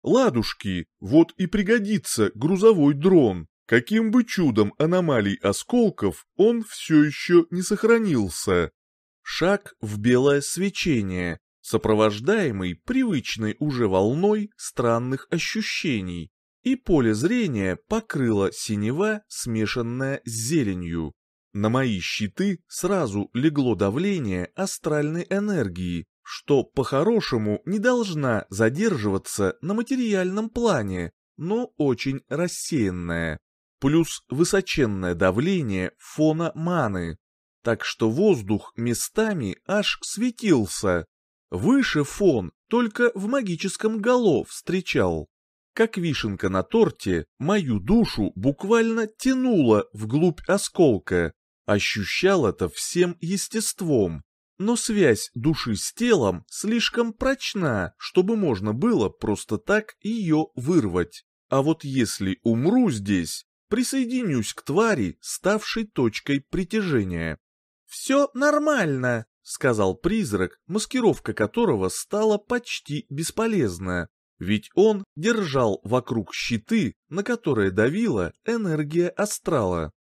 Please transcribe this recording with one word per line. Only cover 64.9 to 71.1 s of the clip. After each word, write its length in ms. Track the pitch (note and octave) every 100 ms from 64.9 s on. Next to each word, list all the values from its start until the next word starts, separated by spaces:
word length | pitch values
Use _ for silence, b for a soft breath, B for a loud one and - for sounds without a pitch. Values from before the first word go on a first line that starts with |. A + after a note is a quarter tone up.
| E3+ F#2 -
ставшей 640 | - - F3+ G#3 - A3+ A3
точкой 540 | - A#2+ - - C#3
притяжения. 960 | _ E3 F#3 A3 F#3+ C3 F#2+ E2+ E2 D2+ _ _ _ _ _
«Все 420 | - - C4+ C#4
нормально», 920 | A#3+ C#4+ D4 D4+ C#4 E3 C3+ B2+ A#2 - _ -
сказал 460 | - C3+ A2 F#2+ F#2
призрак, 640 | - A3+ D3 G2+ F2+ _ -
маскировка 680 | G3+ - B3+ A3+